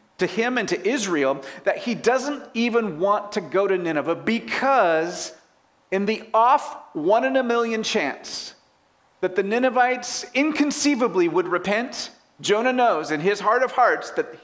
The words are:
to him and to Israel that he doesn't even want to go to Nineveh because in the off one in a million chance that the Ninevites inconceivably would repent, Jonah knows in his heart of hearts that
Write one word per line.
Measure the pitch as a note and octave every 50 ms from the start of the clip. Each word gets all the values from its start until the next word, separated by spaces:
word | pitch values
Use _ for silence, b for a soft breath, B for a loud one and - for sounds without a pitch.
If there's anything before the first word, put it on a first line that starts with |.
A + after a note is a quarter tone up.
| B B _ -
to | F#3
him | - - A3 A3+ B3 B3+
and | A#3+ G3+ -
to | F3 - -
Israel | G#3 C4+ C4+ G3+ F#3+ E3+ D3 C3+ C3+ C#3 C#3+ B B B B B
that | - - -
he | - A#3+ A3
doesn't | D3+ - A3 B3+ C4 C4 D4 C#4+ C4 - - -
even | A3+ A#3 A#3+ A3 A#3 A3 G3+ D#3
want | D3+ F#3 G3+ G#3 - - - -
to | G#3+
go | F3 C3+ D3 F#3+ G3+
to | F#3+ F#3+
Nineveh | F3+ F3 E3 D#3 D3 C3 D#3+ E3+
because | E3+ C#3+ A3 A3+ A3+ A#3 - - - B3 C4+ C4+ B3 G3 E3+ D#3+ D#3+ E3 F3 F3+ F3+ - - - - _ _ _ _ _ _ _ _ _ -
in | F#3 G3 G3+
the | G#3+ A3 G#3+ - - -
off | A3 A#3 B3 C4+ - - - - - - - -
one | E3 D3+ F#3 G#3+ A#3 C4
in | C4 C4
a | C4 B3
million | A#3 A#3 A#3 A#3 A#3 A3+ A3 G#3+
chance | - - G#3 D3+ C3 A#2 - - - - - - - - _ _ _ _ _ _ _ _ _ _ _ _ -
that | F#3 F3+ F#3
the | G3+ G3
Ninevites | G3 A3 B3 B3+ C4 A3+ B3+ B3 B3+ B3+ - G#3 - - - - - -
inconceivably | C4 D4 D#4 D4+ D4+ D4 C#4+ - - - D4 C#4+ A3 B3+ G#3+ E3+ F#3 E3+
would | E3+ D#3 F3+ F3 F3+
repent, | F3 F3 F3 F#3+ G#3 A3 B3 C#4 - - - - - _ _ _ _ -
Jonah | C#3+ - G3+ A3 A#3+ B3+ B3+
knows | B3+ A#3+ A3+ F3+ D#3 D#3 D3
in | D#3 D3
his | D#3+ G3 G#3 G3
heart | F#3 G#3+ A#3 B3 C4
of | - -
hearts | - A#3+ G3 D#3 D3+ - -
that | - E3+ D3 - - -